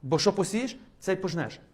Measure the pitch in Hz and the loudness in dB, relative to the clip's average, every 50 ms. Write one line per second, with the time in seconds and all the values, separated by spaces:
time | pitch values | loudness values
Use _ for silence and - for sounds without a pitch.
0 | - 131 147 151 - 202 196 196 185 175 - 220 254 262 - - - - - - | 0 2 2 4 4 4 4 4 0 0 0 -2 -2 -2 -6 -10 -18 -20 -20 -8
1 | - - 190 185 190 185 170 170 143 110 - - - - | -2 -2 -2 0 0 -4 -2 -2 -4 -4 -6 -14 -20 -20